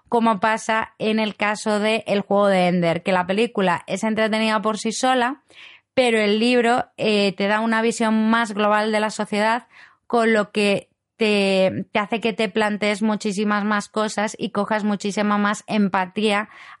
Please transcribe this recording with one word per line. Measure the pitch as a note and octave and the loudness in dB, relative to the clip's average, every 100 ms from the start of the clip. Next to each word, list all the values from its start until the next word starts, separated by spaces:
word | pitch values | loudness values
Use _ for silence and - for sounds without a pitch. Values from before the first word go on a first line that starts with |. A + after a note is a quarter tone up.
| _ | _
como | A#3 A3+ G3+ | 0 2 2
pasa | A3 A3 - A3 - - | 0 0 -2 -2 -4 -4
en | G#3+ A3 | -2 0
el | G#3+ - | -2 -2
caso | G#3 G#3 A3 G#3 | -4 -2 -2 0
de | G#3+ A3 - | 0 0 0
El | G3+ | -2
juego | - G3+ G3+ | 0 2 4
de | F#3 F3+ | 4 2
Ender, | F3+ E3+ D3 | 2 0 0
que | - | 0
la | F3+ F3+ | 0 0
película | G3+ A#3 G#3 F#3 E3+ - | 0 0 0 0 0 -4
es | F#3 | -4
entretenida | A3 A3 A3 A3 A3 G#3+ | -2 0 0 0 0 0
por | G#3+ G#3 | -2 -2
sí | A3+ | -4
sola, | G#3 B3+ B3+ A#3+ D4 _ - - - _ | -2 0 2 0 -4 _ -20 -20 -20 _
pero | - B3 A3 | 0 2 2
el | G#3 G#3+ | 2 2
libro, | A#3+ B3 A#3 B3+ - - | 2 2 2 0 -2 -4
eh, | G#3+ G#3 G3+ F#3 | 0 2 0 0
te | G3 | -2
da | G#3+ | 0
una | A3+ A3+ | 0 0
visión | A3+ A3+ A3 A3 A3 | 0 0 0 2 2
más | A3+ A3+ | 2 0
global | G3+ G#3 G#3 G#3+ | 0 2 2 2
de | G#3+ | 0
la | G#3+ | -2
sociedad, | - G3+ G#3 A3 A#3 - - - _ - | -4 -4 0 0 0 -6 -20 -20 _ -2
con | A#3+ A3+ | 0 2
lo | A3 G#3 | 2 0
que | G#3+ G3+ G3 - _ _ - | 0 0 0 -4 _ _ -2
te, | G#3+ G#3 G3 F#3+ F#3 G#2+ - | 0 2 2 2 2 0 -4
te | G#3+ | -4
hace | G3+ A3+ | -2 -2
que | A3+ | -2
te | - A3 | -2 -2
plantees | A3 G#3 G#3 G#3 G3+ | 0 -2 0 -2 0
muchísimas | A3 G#3+ G#3+ F#3+ G#3+ G#3 | 0 -2 -2 -2 -2 0
más | G#3 G#3 - | 0 -2 -2
cosas | A3 G#3+ - G#3+ - | -4 -2 -2 -4 -4
y | G3+ | -6
cojas | G#3 G3 G#3+ | -4 -2 -2
muchísima | G#3 G3+ G3+ G3+ G#3 G#3 | 0 -2 -2 -2 0 2
más | G#3 G#3 - | 0 -2 -2
empatía | G#3+ G3 F#3+ F#3 G#3+ G#3+ G3+ A3 - - - | 0 2 0 -2 -2 0 0 -4 -12 -20 -8